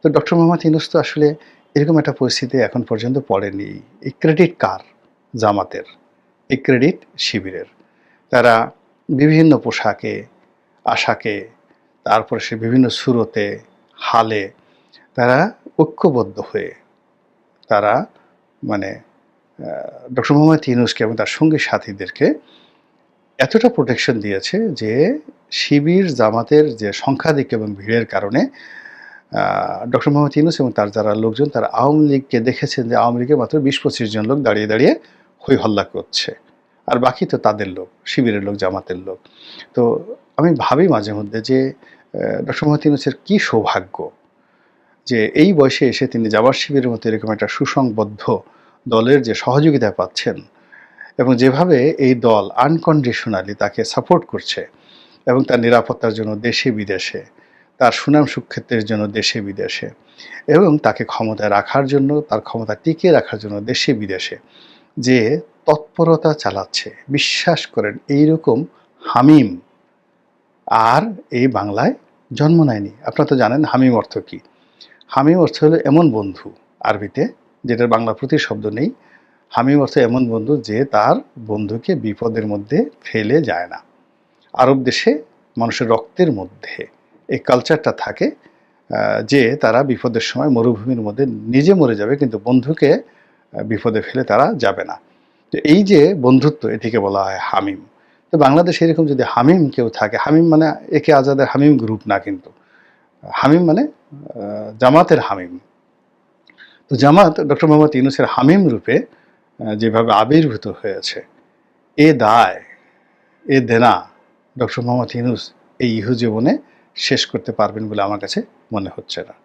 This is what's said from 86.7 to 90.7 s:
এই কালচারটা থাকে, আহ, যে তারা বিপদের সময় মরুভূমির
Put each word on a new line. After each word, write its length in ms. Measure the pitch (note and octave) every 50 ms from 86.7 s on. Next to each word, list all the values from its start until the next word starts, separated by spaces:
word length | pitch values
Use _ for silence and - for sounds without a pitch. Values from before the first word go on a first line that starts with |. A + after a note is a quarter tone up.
| - - - - _ _ _ _ _ _ _ -
এই 120 | C3 C3 - -
কালচারটা 440 | C3+ B2 A#2 - E3 D#3 - B2+ A2 - -
থাকে, 220 | - G#2 - F3+ C#4
আহ, 880 | D4+ _ _ _ _ _ _ _ _ _ _ _ - G#2+ G#2+ G#2 G#2 G#2+ A2 A2
যে 120 | C3+ C#3+ B2 A2+ C3 D3+ -
তারা 180 | A2+ A2 A#2+ C#3+ C#3
বিপদের 340 | B2 - - B2+ A2 A2+ - -
সময় 200 | - D#3 C3+ D3+ C3
মরুভূমির 460 | A#2 A2+ A#2+